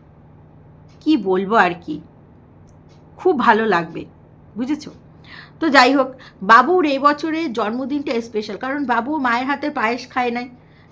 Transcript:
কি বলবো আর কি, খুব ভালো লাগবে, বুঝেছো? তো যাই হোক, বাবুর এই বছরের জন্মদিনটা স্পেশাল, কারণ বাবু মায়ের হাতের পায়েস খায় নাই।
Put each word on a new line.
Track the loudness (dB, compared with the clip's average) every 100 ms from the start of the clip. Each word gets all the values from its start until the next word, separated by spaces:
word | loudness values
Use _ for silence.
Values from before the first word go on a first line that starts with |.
| -20 -20 -20 -20 -20 -20 -20 -20 -20 -6
কি | 0 0
বলবো | 0 -2 0 2
আর | 2 -2 -8
কি, | -12 -14 -20 -20 -20 -20 -20 -20 -20 -20 -20 -20 -4
খুব | -2 2
ভালো | 2 2 2
লাগবে, | 0 -2 -10 -16 -20 -20 -20 -18 -10
বুঝেছো? | -6 -6 -8 -20 -20 -20 -20 -20 -20 -6
তো | 2
যাই | 4 6
হোক, | 4 0 -6 -20 0
বাবুর | 6 6 6 2 2
এই | 2
বছরের | 2 0 -2 -4 -4
জন্মদিনটা | -4 -4 -4 -4 -6 -4 -4
স্পেশাল, | -4 -6 -8 -8
কারণ | -6 -4 -2
বাবু | -2 -2 -2
মায়ের | -2 -2 -2
হাতের | -4 -6
পায়েস | -4 -4 -4 -6
খায় | -4 -4
নাই। | -6 -10 -16 -20 -20 -12